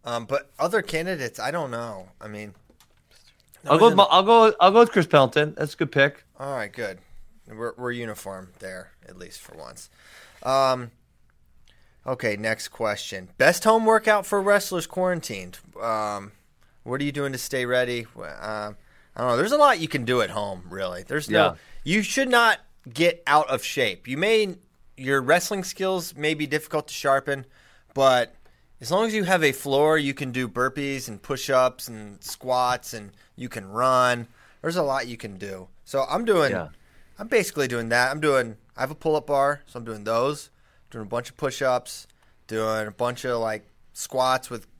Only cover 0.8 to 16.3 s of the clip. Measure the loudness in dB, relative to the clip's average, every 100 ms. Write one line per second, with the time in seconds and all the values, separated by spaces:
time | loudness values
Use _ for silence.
0.8 | -2 -6 -4 -6 -6 -6 -6 -4 -6 -8
1.8 | -10 -12 -18 _ -16 -14 -14 -18 _ _
2.8 | _ _ _ _ _ _ _ _ 2 8
3.8 | 8 8 6 6 8 8 8 8 6 8
4.8 | 6 4 6 6 6 4 0 -2 -8 -4
5.8 | -2 2 2 2 _ _ -10 -8 -8 -8
6.8 | -8 -8 _ -20 -20 -20 -20 -10 -10 -8
7.8 | -8 -8 -10 -12 -12 -14 -16 _ -14 -14
8.8 | -18 _ -20 -20 -20 -20 -20 -18 -18 -18
9.8 | -20 _ -20 -20 -20 -10 0 2 2 0
10.8 | -6 _ _ _ _ _ _ _ -20 _
11.8 | _ _ -8 -4 -2 -2 -4 -4 -8 -4
12.8 | -4 -4 -8 -12 -14 2 4 4 4 4
13.8 | 4 4 4 2 2 0 4 2 2 -6
14.8 | -6 -2 -2 -2 -6 -12 -12 -18 -20 -8
15.8 | -4 -2 -4 -6 -10